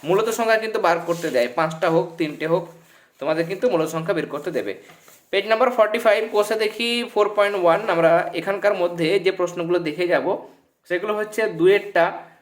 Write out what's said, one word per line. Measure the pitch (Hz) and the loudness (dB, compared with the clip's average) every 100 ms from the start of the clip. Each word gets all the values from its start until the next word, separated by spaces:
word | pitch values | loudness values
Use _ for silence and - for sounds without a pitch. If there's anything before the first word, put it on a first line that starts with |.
মূলত | - 196 226 | 2 2 2
সংখ্যা | 220 226 220 | 0 2 0
কিন্তু | 220 214 | 0 0
বার | 185 170 170 | 2 0 -2
করতে | 165 160 | -4 0
দেয়, | 127 123 | 0 0
পাঁচটা | - 160 160 180 | 0 -2 0 0
হোক, | 165 175 - | 2 0 -6
তিনটে | 156 147 156 | -6 -4 -2
হোক, | 180 170 - _ _ _ _ | -2 -2 -18 _ _ _ _
তোমাদের | 143 160 | -4 -2
কিন্তু | 165 190 247 | -2 -2 0
মূলত | 170 160 | 0 -2
সংখ্যা | 160 165 | -4 -2
বের | 175 139 | -4 -4
করতে | 147 180 | -8 -6
দেবে। | 160 101 - - - _ - _ | -6 -6 -10 -16 -20 _ -20 _
পেজ | 196 202 | -4 0
নাম্বার | 220 254 | 2 2
ফর্টি | 247 208 233 | 2 2 2
ফাইভ, | 233 208 220 | 2 2 2
কোষে | 208 208 | 0 0
দেখি | 220 214 214 233 240 240 | 0 -2 -2 -2 -2 -2
ফোর | 208 202 208 | 0 0 2
পয়েন্ট | 202 202 | 0 2
ওয়ান, | 170 165 - | 2 2 2
আমরা | 170 165 170 - | 2 4 4 0
এখানকার | - 196 196 208 | -6 -4 0 0
মধ্যে | 196 175 170 160 202 | 0 -2 0 0 2
যে | 185 | 0
প্রশ্নগুলো | 185 175 170 170 175 | 0 -4 -2 -2 0
দেখে | 160 151 180 | -2 -4 0
যাব, | 156 143 - - _ _ _ _ | 2 0 -4 -8 _ _ _ _
সেগুলো | 175 208 | -4 -2
হচ্ছে | 214 214 226 220 | -4 -4 -2 -4
দুয়েরটা | 160 180 202 202 175 170 - - _ | 2 4 4 2 2 2 -2 -16 _